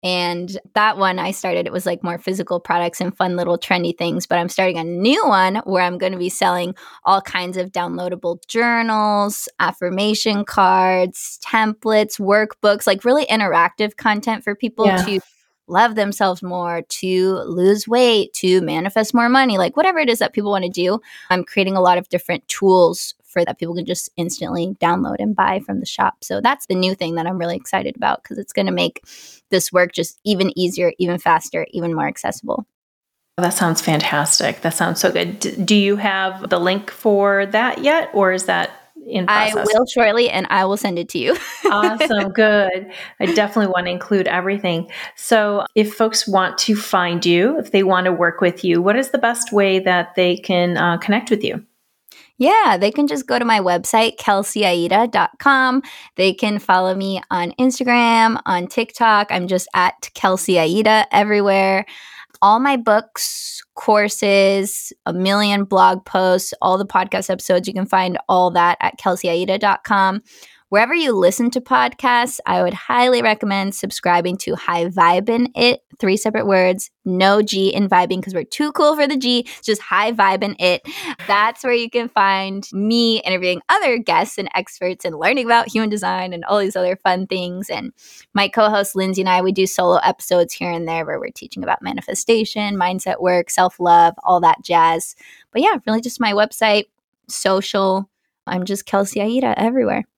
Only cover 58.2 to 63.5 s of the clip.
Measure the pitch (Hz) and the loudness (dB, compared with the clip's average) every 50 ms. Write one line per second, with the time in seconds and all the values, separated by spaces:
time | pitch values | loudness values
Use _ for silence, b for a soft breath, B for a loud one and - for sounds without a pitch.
58.2 | 226 220 - - - - 190 180 175 180 - - 165 160 - - 240 220 214 208 | 4 2 2 -2 -4 -2 -2 -2 -4 -4 -4 -4 -4 -4 -2 0 2 4 4 4
59.2 | 208 208 - 185 180 180 190 180 - - - 190 180 185 - _ - - _ - | 2 0 -2 -4 -2 0 -2 -2 -2 -2 0 0 0 0 -2 _ -16 -16 _ -2
60.2 | - 196 185 190 - - 185 175 160 160 175 208 214 214 220 214 208 - - 196 | 0 0 0 0 0 2 2 2 4 2 2 2 4 4 4 4 2 2 2 2
61.2 | 208 214 214 208 202 202 196 196 190 190 190 190 208 B B B B B B B | 2 4 2 2 4 4 4 4 4 2 2 0 -2 B B B B B B B
62.2 | B B _ - - 196 214 233 262 285 277 254 226 226 214 214 220 _ _ - | B B _ 2 4 4 6 4 4 2 0 0 2 4 2 2 2 _ _ -8
63.2 | - - - - - - | -8 -8 -8 -10 -12 -12